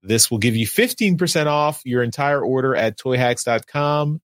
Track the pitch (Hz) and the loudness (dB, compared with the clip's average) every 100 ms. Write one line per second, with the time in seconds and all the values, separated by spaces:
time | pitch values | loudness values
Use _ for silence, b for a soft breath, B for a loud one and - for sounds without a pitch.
0 | 95 113 - 117 120 113 113 - 240 - | 0 0 2 2 0 0 0 0 0 0
1 | 208 170 175 170 151 147 147 147 127 123 | 0 2 0 0 0 2 0 -2 -2 -2
2 | 120 113 143 143 120 131 131 131 113 107 | -2 -2 0 0 0 0 0 0 0 -2
3 | 131 127 123 120 - 117 - 147 147 147 | -2 0 0 0 -2 -2 -2 -2 0 0
4 | 147 156 | -2 -4